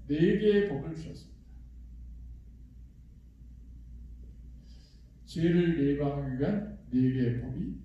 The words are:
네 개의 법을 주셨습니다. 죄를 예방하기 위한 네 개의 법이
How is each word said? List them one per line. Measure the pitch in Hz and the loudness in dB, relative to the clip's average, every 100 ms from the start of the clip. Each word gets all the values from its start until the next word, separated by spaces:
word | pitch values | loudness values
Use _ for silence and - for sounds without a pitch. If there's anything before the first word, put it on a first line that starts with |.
| - | -2
네 | 151 185 208 | 4 6 6
개의 | 208 202 196 | 6 6 4
법을 | 139 - - | -2 -6 -8
주셨습니다. | - - - - - - - - - - - - - - - - - - - - - - - - - - - - - - - - - - - - - - - - - - - | -10 -12 -16 -20 -18 -18 -18 -18 -18 -16 -16 -16 -16 -16 -18 -20 -20 -20 -20 -20 -20 -20 -20 -20 -20 -18 -18 -18 -16 -16 -16 -16 -16 -16 -16 -18 -18 -20 -20 -20 -20 -20 -8
죄를 | 170 170 175 170 139 139 | 0 4 6 6 4 4
예방하기 | 143 139 143 135 127 | 2 0 -2 -4 0
위한 | 165 208 - - - | 0 0 -4 -10 -2
네 | 127 127 | 4 4
개의 | 127 120 - | 4 2 0
법이 | - - 240 - | -4 -4 -6 -6